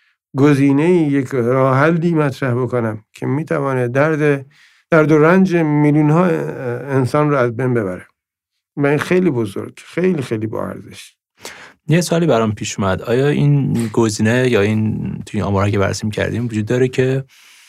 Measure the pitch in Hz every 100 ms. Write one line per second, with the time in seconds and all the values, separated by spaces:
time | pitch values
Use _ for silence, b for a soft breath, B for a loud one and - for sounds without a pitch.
0 | _ _ _ 135 147 139 143 139 165 180
1 | 151 139 131 135 117 131 135 131 156 170
2 | 175 160 147 127 135 120 123 123 113 107
3 | _ - 127 135 160 160 139 131 123 131
4 | 151 156 151 139 127 b b b b 165
5 | 151 156 156 190 185 175 156 147 147 147
6 | 151 160 185 160 147 151 127 123 135 135
7 | 123 151 151 143 123 113 127 120 95 90
8 | - _ _ _ _ _ _ - 143 147
9 | - 180 180 123 107 - 110 - - -
10 | 185 160 127 113 107 101 95 98 101 95
11 | - _ _ _ B B B B - 165
12 | 170 170 170 117 110 104 104 - 98 92
13 | - 120 143 139 143 143 131 113 113 104
14 | 113 107 107 123 127 110 104 110 107 -
15 | - 92 95 107 95 98 101 101 95 92
16 | 110 104 95 101 120 110 107 123 131 131
17 | 127 135 135 b b b